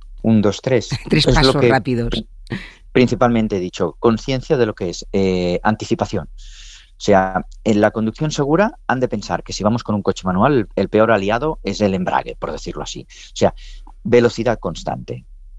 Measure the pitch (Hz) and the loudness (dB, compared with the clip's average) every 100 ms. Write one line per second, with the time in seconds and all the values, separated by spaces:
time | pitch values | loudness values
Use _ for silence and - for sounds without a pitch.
0 | - - 110 110 101 - 131 127 - 131 | -20 -4 2 4 4 0 0 0 0 -8
1 | - 160 - 160 135 139 123 131 131 120 | 0 2 4 6 4 4 4 4 2 -2
2 | 117 113 - - - - - - - 127 | -2 -4 -6 -18 -10 -10 -10 -20 -2 2
3 | 123 107 123 117 110 98 90 - 82 - | 2 4 2 2 0 -2 -4 -2 -4 2
4 | 123 113 - 131 - 147 110 - 92 82 | 2 2 -2 -4 0 0 0 -2 -6 -8
5 | - 98 95 92 90 87 107 110 - 117 | -6 0 0 0 0 0 0 -2 -2 -2
6 | 104 98 73 - - - - - - - | -2 -4 -8 -16 -20 -20 -20 -20 -20 -6
7 | - 98 95 92 - - 110 104 104 110 | 4 4 4 -2 -6 -6 0 2 2 2
8 | 110 - 156 147 139 160 214 - - 127 | -4 -4 -4 -2 0 2 2 -2 -4 -2
9 | 127 110 - 85 - - 101 117 - 104 | -2 -4 -4 -6 -6 -4 -2 -2 -2 -2
10 | 95 - 92 90 127 139 98 - 98 104 | -2 -2 -2 2 2 2 0 -2 0 2
11 | 110 107 98 117 151 156 98 101 104 95 | 4 2 2 -2 -2 -6 -6 -2 0 0
12 | 90 67 65 - - 76 - 73 - - | -2 -2 -4 -8 -8 -8 -10 -10 -10 -12
13 | - - - - 98 - - - - - | -16 -20 -18 -2 -2 -2 -14 -18 -18 -12
14 | - 120 120 - 117 110 92 80 - - | 2 4 4 0 -2 -2 -6 -8 -8 -8
15 | - - - - - | -10 -14 -14 -20 -20